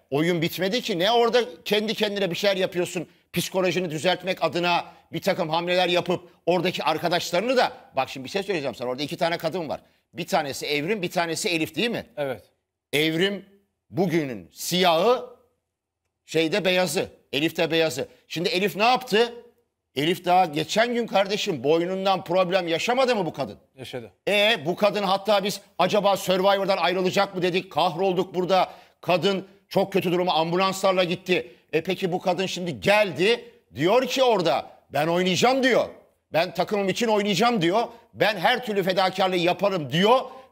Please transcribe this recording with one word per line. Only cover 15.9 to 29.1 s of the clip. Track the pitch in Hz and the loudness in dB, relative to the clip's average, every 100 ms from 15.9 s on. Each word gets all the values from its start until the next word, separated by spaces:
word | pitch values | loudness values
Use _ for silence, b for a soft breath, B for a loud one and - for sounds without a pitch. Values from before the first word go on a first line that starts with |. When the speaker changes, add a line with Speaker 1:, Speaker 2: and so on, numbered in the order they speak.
| _ _ _ _ | _ _ _ _
Speaker 1:
şeyde | 156 160 202 185 | 0 0 0 2
beyazı. | 185 185 170 113 - _ | 2 0 -2 -4 -10 _
Elif | 131 160 170 | -2 -2 0
de | 165 | 0
beyazı. | 160 160 139 107 b b | 2 0 -2 -8 b b
Şimdi | 160 175 | -6 -2
Elif | 175 196 160 | 0 -2 0
ne | |
yaptı? | 226 254 - 202 233 233 - _ _ _ _ 131 | 2 2 0 0 0 -2 -20 _ _ _ _ -2
Elif | 151 175 180 | -2 0 2
daha | 180 185 | 4 4
geçen | 147 156 208 240 | 0 -2 0 0
gün | 240 226 | 0 0
kardeşim | 190 196 202 214 147 | 0 0 0 -2 -2
boynundan | 135 165 175 190 190 190 | 2 2 2 -2 0 -2
problem | - 180 180 185 175 | 0 0 2 0 0
yaşamadı | 160 - 247 254 226 | -2 0 2 2 2
mı | 165 | -2
bu | |
kadın? | 147 117 82 _ 131 | -4 -8 -8 _ -18
Speaker 2:
Yaşadı. | 127 127 113 - - | -12 -12 -12 -8 0
Speaker 1:
E, | 202 208 226 143 | 2 4 2 0
bu | 175 | 0
kadın | 208 202 | 0 2
hatta | 196 196 196 202 | 0 0 2 2
biz | 196 - b - | 2 -6 b -2
acaba | 185 208 196 190 | 0 2 2 0
Survivor'dan | 185 185 190 196 196 190 | 0 2 4 2 2 0
ayrılacak | 170 185 185 196 196 185 | 0 0 0 0 0 0
mı | |
dedik, | 180 180 185 | -2 -2 -4
kahrolduk | 147 175 160 190 180 180 175 | 0 0 2 0 0 -2 -4
burada. | 175 185 165 B B _ | 0 2 2 B B _
Kadın | - | 0